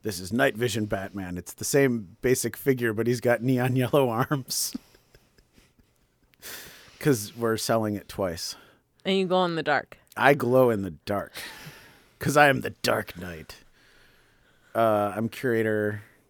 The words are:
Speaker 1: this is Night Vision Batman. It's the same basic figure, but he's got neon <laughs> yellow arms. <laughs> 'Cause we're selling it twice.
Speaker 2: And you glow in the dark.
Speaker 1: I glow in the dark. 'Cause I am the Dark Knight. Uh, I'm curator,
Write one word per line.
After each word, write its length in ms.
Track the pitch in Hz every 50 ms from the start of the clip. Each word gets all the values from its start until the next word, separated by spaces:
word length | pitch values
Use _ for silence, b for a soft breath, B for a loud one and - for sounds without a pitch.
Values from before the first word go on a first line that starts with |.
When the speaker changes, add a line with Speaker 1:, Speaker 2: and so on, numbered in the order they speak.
Speaker 1:
this 160 | _ 107 101 87
is 120 | 92 90
Night 240 | 107 123 139 139 -
Vision 300 | 107 123 117 101 120 107
Batman. 500 | 101 107 98 95 98 90 98 95 90 90 90
It's 140 | 87 - -
the 100 | - -
same 520 | - - 143 139 135 120 117 101 85 - _
basic 320 | - 123 127 - - 117 -
figure, 360 | - - 143 135 127 120 117 107
but 120 | 104 113
he's 140 | 117 123 123
got 220 | 123 120 120 110
neon 340 | 113 131 131 123 123 127 123
<laughs> 0 |
yellow 320 | 131 127 117 - 147 135 120
arms. 640 | 113 113 120 - 156 139 127 - - - - - - -
<laughs> 40 | _ _ _ _ _ _ _ - _ _ _ _ _ _ _ _ _ _ _ _ _ _ _ _ _ _ _ _ _ _ _ _ B B B B B B B B B B B B
'Cause 340 | - 151 135 110 104 101 -
we're 200 | 117 117 113 113 107
selling 360 | - - 120 113 110 107 104
it 140 | 98 - -
twice. 480 | - - 98 92 85 87 - - - B B B B B B _ _ _ _
Speaker 2:
And 100 | - 190
you 100 | 196 190
glow 180 | 175 185 185 185
in 80 | 175 170
the 80 | 160
dark. 340 | 147 156 143 131 - _ - _ _ _ - 110
Speaker 1:
I 160 | 113 135 147
glow 340 | 135 127 117 127 131 131 120
in 120 | 113 101
the 80 | 98 92
dark. 420 | 78 73 _ - 101 98 82 67 B B B B B B B B B B B B B B B B B _
'Cause 180 | - - 139
I 120 | 147 147 143
am 120 | 135 127
the 100 | 110 104 101 _
Dark 340 | - 117 113 113 104 - - 87
Knight. 380 | 90 90 85 80 78 - - - - _ b b b b b b b b b b b b b b b b b b b _ _
Uh, 380 | 113 113 113 107 104 104 101 92
I'm 140 | 104 113 113
curator, 720 | - - - 127 117 113 110 110 107 107 107 104 104 104 104 b b b b